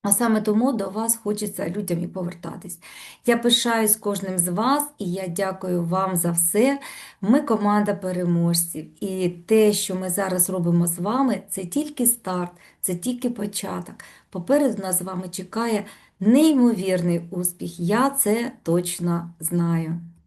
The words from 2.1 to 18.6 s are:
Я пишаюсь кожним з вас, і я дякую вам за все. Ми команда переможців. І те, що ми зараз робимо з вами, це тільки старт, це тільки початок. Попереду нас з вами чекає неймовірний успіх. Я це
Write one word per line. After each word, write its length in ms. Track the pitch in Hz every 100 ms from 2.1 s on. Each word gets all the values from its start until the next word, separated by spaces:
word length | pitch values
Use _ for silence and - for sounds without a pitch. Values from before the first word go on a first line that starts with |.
| 185 175 - 170 - 175 - - - - - -
Я 100 | 240
пишаюсь 600 | 233 240 240 226 214 208
кожним 420 | 208 196 190 185
з 100 | 175
вас, 380 | 175 240 285 294 _
і 140 | 180
я 160 | 185 190
дякую 560 | 170 190 185 185 175
вам 320 | 170 185 190 180
за 140 | 170
все. 500 | 170 - 208 254 277 - - - -
Ми 200 | 190 269
команда 540 | 294 214 208 208 208
переможців. 1080 | 175 185 180 175 170 170 170 - 156 156 -
І 240 | 202 190 180
те, 440 | 175 - 220 214
що 220 | 202 -
ми 160 | 185 185
зараз 400 | 175 196 180 180
робимо 360 | 185 170 170 170
з 120 | 170
вами, 440 | 180 247 269 - -
це 140 | -
тільки 420 | 180 285 302 - 240
старт, 460 | - - 180 175 - - _
це 140 | -
тільки 360 | 175 247 247 247
початок. 640 | 240 208 - 190 180 175 - - - _
Попереду 520 | 185 170 285 285 180
нас 160 | 190 180
з 40 |
вами 260 | 180 180 185
чекає 560 | - - 220 233 214 185 - _ _
неймовірний 1000 | 185 262 320 277 240 214 190 185 175 170 170
успіх. 500 | 180 180 - 175 170
Я 300 | 175 214 277
це 420 | 277 208 220 240 -